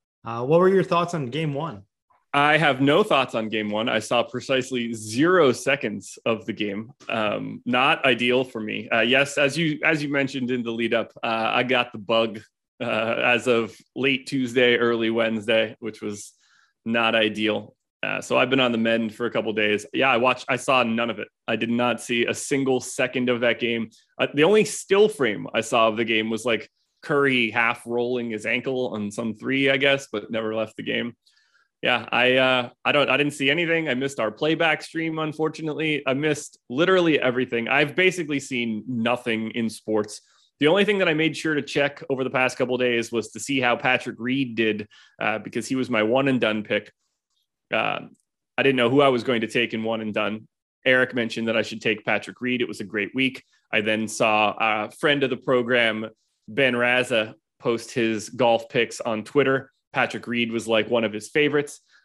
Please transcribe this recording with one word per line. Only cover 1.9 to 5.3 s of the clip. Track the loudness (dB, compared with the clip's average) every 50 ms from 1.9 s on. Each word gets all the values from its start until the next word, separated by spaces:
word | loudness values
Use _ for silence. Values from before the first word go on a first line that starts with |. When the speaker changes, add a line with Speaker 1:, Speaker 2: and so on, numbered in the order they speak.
| _ _ _ _ _ _ _ _
Speaker 2:
I | 2 2 4 4 4
have | 4 4 4 2 4
no | 4 4 6 4
thoughts | 4 4 4 2 2 0 -2
on | -4 -4 -2
Game | -2 -4 -2 -2
One. | -2 -2 0 0
I | -2 -2
saw | 0 0 0 0
precisely | 0 0 -4 -8 -4 -2 -2 -2 -2 -2 -4 -4 -4 -4 -6
zero | -8 -8 -4 0 2 4 4